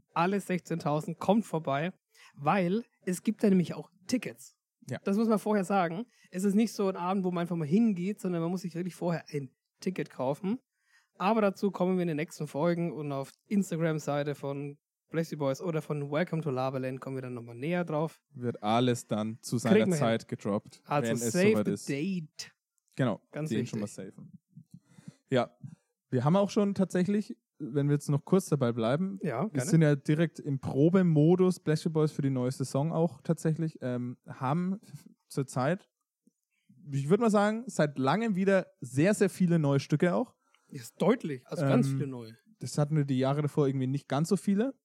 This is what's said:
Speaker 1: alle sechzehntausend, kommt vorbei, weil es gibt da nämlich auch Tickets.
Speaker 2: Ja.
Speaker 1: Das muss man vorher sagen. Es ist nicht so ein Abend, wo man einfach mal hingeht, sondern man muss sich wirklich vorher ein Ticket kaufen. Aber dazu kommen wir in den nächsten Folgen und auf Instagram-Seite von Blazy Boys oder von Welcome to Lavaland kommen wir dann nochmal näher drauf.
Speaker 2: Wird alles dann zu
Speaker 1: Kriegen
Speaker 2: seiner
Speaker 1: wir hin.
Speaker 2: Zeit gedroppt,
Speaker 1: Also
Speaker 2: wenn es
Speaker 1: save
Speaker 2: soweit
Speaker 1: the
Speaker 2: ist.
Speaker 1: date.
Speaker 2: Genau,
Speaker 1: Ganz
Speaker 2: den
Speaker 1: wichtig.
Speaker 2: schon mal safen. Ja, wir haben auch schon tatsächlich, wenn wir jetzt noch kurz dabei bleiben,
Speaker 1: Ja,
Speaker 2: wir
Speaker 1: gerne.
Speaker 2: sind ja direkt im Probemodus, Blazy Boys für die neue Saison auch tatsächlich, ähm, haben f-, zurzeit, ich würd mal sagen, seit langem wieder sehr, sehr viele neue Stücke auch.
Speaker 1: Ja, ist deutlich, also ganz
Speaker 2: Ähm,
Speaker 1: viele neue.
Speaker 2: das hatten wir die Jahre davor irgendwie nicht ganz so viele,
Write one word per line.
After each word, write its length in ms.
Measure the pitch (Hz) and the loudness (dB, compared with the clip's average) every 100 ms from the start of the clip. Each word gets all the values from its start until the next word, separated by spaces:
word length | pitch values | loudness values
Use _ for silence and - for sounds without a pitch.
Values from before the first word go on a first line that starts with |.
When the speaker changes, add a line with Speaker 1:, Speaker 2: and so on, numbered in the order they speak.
| _ | _
Speaker 1:
alle 280 | - 175 202 | -2 0 0
sechzehntausend, 760 | - 180 - 170 156 151 156 165 | -2 -4 -4 -4 -2 -2 -4 -2
kommt 240 | - 220 | 2 2
vorbei, 480 | - 165 156 139 170 - _ _ - | 0 -4 -2 -2 -4 -8 _ _ -20
weil 500 | - 143 196 175 214 - _ | -4 0 2 2 -2 -4 _
es 180 | - 180 | -6 -4
gibt 220 | - 214 | -4 0
da 40 | 214 | 4
nämlich 260 | 185 165 | 4 2
auch 160 | 156 - _ - | -4 -14 _ -4
Tickets. 480 | 254 123 113 - _ _ _ - | -4 -4 -12 -18 _ _ _ -10
Speaker 2:
Ja. 100 | - | -6
Speaker 1:
Das 120 | - 196 | -2 0
muss 120 | 226 | 2
man 100 | 208 | 2
vorher 260 | 214 214 | 2 0
sagen. 420 | 175 196 165 165 247 _ _ | 2 2 0 -2 -10 _ _
Es 120 | 185 | -2
ist 100 | 202 | 2
nicht 180 | 196 226 | 2 2
so 160 | - 196 | 0 -2
ein 80 | 185 | -2
Abend, 280 | 175 196 | -2 0
wo 60 | 180 | 0
man 120 | 175 | -2
einfach 120 | 170 170 | -2 -2
mal 100 | 147 | 2
hingeht, 520 | 190 233 180 185 208 | 2 2 0 -4 -4
sondern 220 | 190 175 | -4 -2
man 80 | 165 | -2
muss 120 | 185 | -4
sich 120 | 180 | -6
wirklich 200 | 160 180 - | -8 -8 -6
vorher 280 | 175 160 - | -4 -4 -6
ein 180 | 147 135 _ _ _ | -8 -10 _ _ _
Ticket 300 | 190 185 143 | -6 -6 -6
kaufen. 480 | - 131 151 185 247 _ _ _ _ _ - | -4 -4 -4 -4 -6 _ _ _ _ _ -4
Aber 220 | 185 226 | 0 2
dazu 300 | 202 190 202 | 2 0 -2
kommen 260 | - 185 185 | 0 0 0
wir 60 | |
in 60 | 175 | 0
den 80 | 147 | -2
nächsten 300 | 170 - 151 | -6 -8 -8
Folgen 440 | 139 175 170 170 | -2 0 0 -2
und 200 | 113 147 | -6 -6
auf 200 | 139 135 - - | -6 -8 -14 -2
Instagram-Seite 880 | 202 190 165 165 156 147 143 147 | -2 0 0 -2 -2 -2 -2 -2
von 440 | 143 139 139 143 143 _ _ _ | -4 -6 -6 -10 -12 _ _ _
Blazy 260 | 160 160 151 | -4 -4 -2
Boys 260 | 139 135 | -2 -2
oder 180 | 180 156 | -4 -4
von 300 | - 151 143 | -4 -6 -2
Welcome 320 | 147 180 160 | -2 -2 -2
to 80 | 147 | -2
Lavaland 500 | 127 131 135 131 131 | -2 -2 -4 -6 -6
kommen 160 | 135 135 | -8 -8
wir 60 | |
dann 120 | 127 | -8
nochmal 200 | 123 117 | -10 -12
näher 300 | 117 147 175 | -8 -4 -2
drauf. 360 | 170 151 160 - _ | -2 -2 -4 -6 _
Speaker 2:
Wird 280 | 131 120 - | -8 -6 -4
alles 440 | 104 113 123 117 - | 0 2 4 0 -2
dann 320 | 107 107 113 | -4 -4 -8
zu 140 | - 120 | -6 -2
Speaker 1:
Kriegen 20 | |
Speaker 2:
seiner 160 | 123 202 | 4 6
Speaker 1:
wir 60 | |
hin. 80 | 214 | 6
Speaker 2:
Zeit 340 | 160 117 113 - | 2 2 0 -4
gedroppt, 540 | - 113 101 - - - | -6 -2 -4 -4 -14 -2
Speaker 1:
Also 220 | 147 117 | 0 0
Speaker 2:
wenn 80 | 113 | 0
es 160 | 117 | 0
Speaker 1:
save 180 | 175 202 | 2 4
Speaker 2:
soweit 140 | 214 196 | 4 0
Speaker 1:
the 60 | |
Speaker 2:
ist. 160 | - - | -4 -4
Speaker 1:
date. 640 | 139 185 185 151 - - _ _ _ _ - | -4 -4 -4 -8 -14 -18 _ _ _ _ -2
Speaker 2:
Genau, 240 | 127 - _ | -2 -2 _
Speaker 1:
Ganz 200 | 143 156 | -8 -4
Speaker 2:
den 80 | 110 | -2
Speaker 1:
wichtig. 120 | 127 | -2
Speaker 2:
schon 100 | 113 | -4
mal 60 | 101 | -6
safen. 460 | - 98 - - - _ - - - _ - - - - | -10 -14 -16 -20 -20 _ -20 -20 -20 _ -20 -20 -20 -2
Ja, 220 | 127 - _ - - _ _ _ | 0 0 _ -18 -18 _ _ _
wir 140 | 127 | 0
haben 120 | 135 190 | 2 2
auch 140 | 196 | 2
schon 240 | 226 202 | 2 0
tatsächlich, 600 | 196 185 180 180 208 - - _ - | 0 0 0 0 0 -4 -10 _ -14
wenn 300 | - 143 143 | -6 0 2
wir 60 | |
jetzt 140 | 143 - | 0 0
noch 160 | 147 | -2
kurz 240 | - 190 - | 2 2 2
dabei 220 | 139 120 | 0 0
bleiben, 460 | 117 113 147 190 196 | 0 0 0 -2 -6
Speaker 1:
Ja, 200 | 175 120 | -6 -4
Speaker 2:
wir 60 | 208 | -4
Speaker 1:
gerne. 200 | 147 131 | -4 2
Speaker 2:
sind 120 | 165 | 4
ja 140 | 151 143 | 4 2
direkt 420 | - 151 165 - | 0 0 0 -4
im 220 | 147 135 | -6 -4
Probemodus, 960 | - 135 156 190 180 151 156 180 185 175 | -2 2 4 6 6 6 6 6 4 2
Blazy 300 | - 156 180 | 0 0 0
Boys 240 | 156 151 | 0 0
für 100 | - | 0
die 80 | 139 | -2
neue 220 | 131 123 | 0 -2
Saison 400 | 131 131 135 156 | -2 -2 -2 0
auch 280 | 160 170 - | 0 0 -2
tatsächlich, 560 | - 160 160 156 160 - | -4 -2 -2 -2 -4 -6
ähm, 340 | 127 123 123 - - | -6 -4 -6 -10 -14
haben 500 | - 131 160 180 196 | -6 -2 0 -2 -6
f-, 240 | - - - _ - | -10 -20 -20 _ -10
zurzeit, 600 | - 131 131 131 190 _ _ _ _ _ _ _ _ _ - 147 | -6 -4 -2 -2 -2 _ _ _ _ _ _ _ _ _ -20 -8
ich 160 | 139 139 | -4 2
würd 100 | 208 | 2
mal 100 | 233 | 4
sagen, 340 | 202 208 220 254 | 4 4 0 -4
seit 320 | - 151 139 | 0 0 2
langem 380 | 135 180 226 180 | 0 2 2 2
wieder 320 | 190 190 - _ | 4 4 2 _
sehr, 340 | 120 127 180 | -4 2 4
sehr 160 | 214 196 | 4 2
viele 280 | - 180 170 | 2 2 4
neue 220 | 143 139 | 4 2
Stücke 340 | - 151 175 | 2 2 2
auch. 180 | 196 254 _ _ _ _ | 0 -4 _ _ _ _
Speaker 1:
Ja, 120 | 143 | -18
ist 140 | 117 - | -14 0
deutlich, 420 | 160 254 170 131 - | 2 2 -2 -8 -8
also 160 | 147 | 0
ganz 240 | 139 135 139 | 2 4 2
Speaker 2:
Ähm, 40 | |
Speaker 1:
viele 120 | 135 135 | 0 -4
neue. 300 | 127 110 113 _ _ | -8 -14 -18 _ _
Speaker 2:
das 180 | 131 - | -6 -2
hatten 180 | 147 156 | 0 2
wir 80 | |
die 140 | 139 127 | 2 2
Jahre 240 | 131 143 | 2 0
davor 240 | 147 - 139 | 0 0 2
irgendwie 200 | 135 131 | 2 -2
nicht 180 | 139 - | -2 -2
ganz 220 | 131 165 | -2 0
so 80 | 196 | 0
viele, 380 | - 196 269 - | 2 0 0 -6